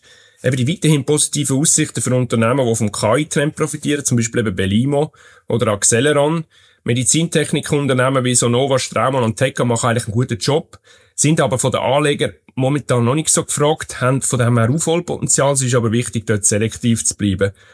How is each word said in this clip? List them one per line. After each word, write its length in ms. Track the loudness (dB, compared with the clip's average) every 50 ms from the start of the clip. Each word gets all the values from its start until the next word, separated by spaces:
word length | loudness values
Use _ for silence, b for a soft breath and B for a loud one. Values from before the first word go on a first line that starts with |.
| b b b b b b b b -4
eben 120 | -2 -2
die 120 | 0 0
weiterhin 360 | -2 -2 0 2 2 2 2 2
positiven 540 | 0 0 0 0 -2 -2 -2 -2 0 0
Aussichten 420 | 0 2 2 2 2 0 0 -2 -4
für 140 | -2 0 0
Unternehmen, 540 | 0 0 0 0 2 2 2 2 2 2
die 80 | 0 0
vom 160 | 0 0 -2
K-I-Trend 640 | -2 -2 0 2 2 2 0 -2 -2 0 0 0 -2
profitieren, 500 | -2 -4 -4 -4 -6 -4 -2 -2 -2 0
zum 120 | 0 0
Beispiel 240 | 0 0 0 -2 -2
eben 140 | -2 -2 -2
Belimo 560 | -2 -2 0 2 2 2 2 0 0 -2 -2 b b b b b b b
oder 220 | _ -2 -2 0 0
Acceleron. 760 | 0 0 0 2 2 2 2 2 2 2 2 2 0 -2 -6 b b b b b b b b
Medizintechnikunternehmen 1400 | -2 -2 0 0 0 0 0 0 0 0 0 0 0 -2 -4 -2 -2 -2 0 0 0 0 2 2 2 2 0 0
wie 120 | 0 0
Sonova, 420 | 2 2 2 2 2 2 2 0
Straumann 460 | -2 -2 -2 -2 -2 0 0 0 0 0
und 120 | 0 0
Tecca 300 | 0 -2 -2 0 -2 -2
machen 240 | -2 0 0 0 0
eigentlich 160 | 0 0 -4
einen 80 | -2 -2
guten 240 | -2 -2 -2 -4
Job, 420 | -4 -2 0 0 0 -2 -6 -16 b b b b b b b b
sind 260 | -2 0 2 2 2
aber 160 | 2 0 0
von 140 | 0 0 0
den 100 | 0 0
Anlegern 520 | 0 0 0 2 2 0 0 0 -2 -4 -6 _ _ -12 _
momentan 500 | -2 -2 0 0 -2 -2 0 0 2 2
noch 120 | 2 0
nicht 140 | 0 0 0
so 140 | 0 0 0
gefragt, 560 | -2 -2 0 2 0 0 0 -4 -10 -6 -2
haben 220 | 0 0 0 0
von 160 | 0 -2 0
dem 220 | 0 2 2 2 2
her 100 | 2 2
Aufholpotenzial. 840 | 0 0 0 0 0 -2 -2 -4 -6 -6 -2 -2 0 2 2 2 2
Es 100 | 0 0
ist 100 | 0 0
aber 180 | 2 2 2
wichtig, 360 | 0 0 -2 -2 -6 -6 -2
dort 180 | -2 -2 0 0
selektiv 580 | 0 0 0 0 -2 -4 -2 0 0 0 0 0
zu 120 | -4 -4
bleiben. 360 | -2 -2 -2 0 0 -2 -2 B B B B